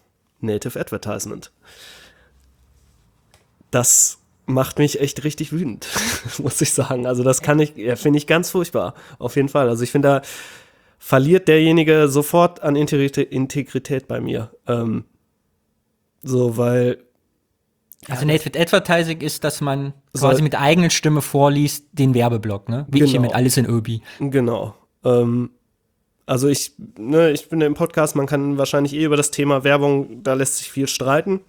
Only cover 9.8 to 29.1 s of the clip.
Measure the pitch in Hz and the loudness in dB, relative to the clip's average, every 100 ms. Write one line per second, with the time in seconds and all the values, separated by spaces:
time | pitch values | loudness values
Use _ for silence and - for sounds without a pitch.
9.8 | 120 143 139 139 - - - - - _ | 0 2 2 2 -2 -14 -18 -20 -20 _
10.8 | _ _ - 135 143 185 - 156 160 165 | _ _ 0 2 4 4 4 4 6 4
11.8 | 156 156 147 139 147 170 170 170 156 143 | 4 4 4 2 2 2 2 0 -2 0
12.8 | 147 143 139 139 135 131 131 143 127 131 | 0 0 0 -2 -4 -4 -4 -6 -6 -8
13.8 | - 131 - 120 120 123 113 _ - 120 | -4 -6 -6 -8 -6 -6 -8 _ -4 -4
14.8 | 117 117 - _ _ _ _ _ _ _ | -2 -6 -8 _ _ _ _ _ _ _
15.8 | _ _ _ _ 131 127 120 113 120 123 | _ _ _ _ -4 0 0 0 0 2
16.8 | 123 123 _ _ _ _ _ _ _ _ | 0 -2 _ _ _ _ _ _ _ _
17.8 | _ - - 127 151 156 - 143 170 196 | _ -20 -10 -4 0 0 -2 -2 0 0
18.8 | - 170 165 160 147 - 151 - 143 139 | 2 0 0 -4 -8 -6 -6 -4 -4 -4
19.8 | 139 - _ 131 135 135 151 - 139 170 | -6 -10 _ 0 2 2 2 2 2 4
20.8 | 165 - 156 151 - 139 143 143 147 - | 4 2 2 0 0 2 4 4 0 -2
21.8 | - - 135 123 117 117 107 101 - 123 | -10 0 2 4 2 0 -4 -8 -6 -8
22.8 | 143 139 143 131 123 120 127 135 113 117 | 0 4 4 4 2 2 2 2 2 0
23.8 | 110 113 - - 143 135 120 113 110 - | -2 -8 -10 -8 -2 0 0 -2 -6 -12
24.8 | _ _ 127 120 120 120 120 - _ _ | _ _ 2 2 2 0 -4 -12 _ _
25.8 | _ _ _ _ - 127 143 135 - - | _ _ _ _ -4 0 2 0 -4 -14
26.8 | - - 110 156 165 147 - 165 151 147 | -20 -12 0 4 4 2 -4 0 0 0
27.8 | 170 165 151 151 139 143 143 139 139 143 | -2 0 0 0 -2 -2 -2 -2 0 0
28.8 | 143 147 156 | -2 -2 0